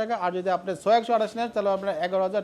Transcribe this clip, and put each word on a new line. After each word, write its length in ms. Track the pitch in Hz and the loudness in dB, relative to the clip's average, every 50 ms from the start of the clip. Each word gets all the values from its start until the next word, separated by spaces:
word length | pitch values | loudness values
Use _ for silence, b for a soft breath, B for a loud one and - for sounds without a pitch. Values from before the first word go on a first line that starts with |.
টাকা, 140 | 220 220 233 214 180 | -4 -4 -4 -2 -2
আর 60 | 180 175 | -2 -2
যদি 140 | 185 180 190 180 | -2 0 0 -2
আপনি 140 | 175 185 190 185 - - | -2 -2 -4 -6 -2 2
ছয় 140 | 190 220 233 | 4 4 4
একশো 140 | 226 226 240 | 4 4 2
আঠাশ 160 | 220 220 202 - 226 | 2 2 0 -2 -4
নেন, 100 | 233 240 220 | -4 -4 -2
তাহলে 160 | 220 202 202 196 | -2 0 0 0
আপনার 180 | 190 190 196 190 156 165 | 0 0 -2 -2 -2 -2
এগারো 160 | 180 185 190 190 | 0 0 0 0
হাজার 160 | 185 190 214 | 0 0 -2